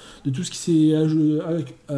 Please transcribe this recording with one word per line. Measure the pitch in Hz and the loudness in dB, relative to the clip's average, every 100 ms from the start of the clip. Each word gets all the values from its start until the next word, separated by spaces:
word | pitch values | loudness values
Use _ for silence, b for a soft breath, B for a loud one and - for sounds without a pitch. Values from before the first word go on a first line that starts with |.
| B B | B B
de | 143 | -6
tout | 131 | -6
ce | 175 | -6
qui | - | -6
s'est | - 160 156 156 | 0 2 4 4
aj-, | 156 156 151 151 | 2 2 2 0
ac-, | 170 170 135 - - | -2 -4 -6 -12 -8